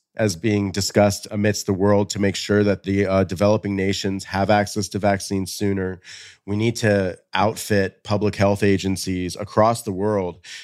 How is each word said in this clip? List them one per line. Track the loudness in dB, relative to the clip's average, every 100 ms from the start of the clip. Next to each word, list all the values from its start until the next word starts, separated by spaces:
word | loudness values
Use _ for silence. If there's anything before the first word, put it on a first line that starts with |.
| _ -4
as | -2
being | 0 0 0 0
discussed | -2 0 4 4 2 -6
amidst | -2 0 0 -2
the |
world | 0 2 2 0
to | 0
make | -2
sure | -2 0 2
that | 2 0
the, | 0 0 2
uh, | 2
developing | 0 2 2 2 0 -2
nations | -2 -2 -4 -6
have | -6 -2 2
access | 2 2 -4 -4
to | -2
vaccines | 0 0 -2 -4 -4
sooner. | -4 -4 -2 -4 -8 -16 -20 -20 -20
We | -8 -2
need | -2 0
to | 2 2 2 -4 _
outfit | 0 0 0 -2 0 0 -4
public | -4 0 0
health | 2 2 4
agencies | 2 2 0 -4 -4 -4 -4 -8
across | -6 2 2 2
the | -4
world, | -4 -2 0 -2 -8 -16 -18